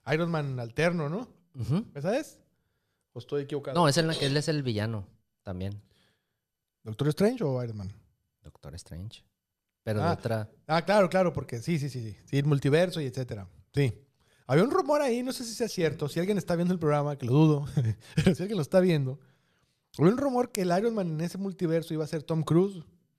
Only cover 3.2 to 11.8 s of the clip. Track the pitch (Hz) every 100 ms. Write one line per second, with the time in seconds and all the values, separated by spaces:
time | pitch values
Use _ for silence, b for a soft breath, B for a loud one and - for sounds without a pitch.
3.2 | - 143 139 147 139 165 156 151 160 156
4.2 | 139 143 151 151 131 104 110 110 92 _
5.2 | _ _ - 90 98 104 - _ _ _
6.2 | _ _ _ _ _ _ 110 110 143 -
7.2 | 208 254 156 127 120 107 98 - _ _
8.2 | _ _ 73 - 73 80 - 78 107 -
9.2 | _ _ _ _ _ _ 117 107 165 165
10.2 | 117 110 107 _ - 165 165 208 180 185
11.2 | 180 139 127 120 131 165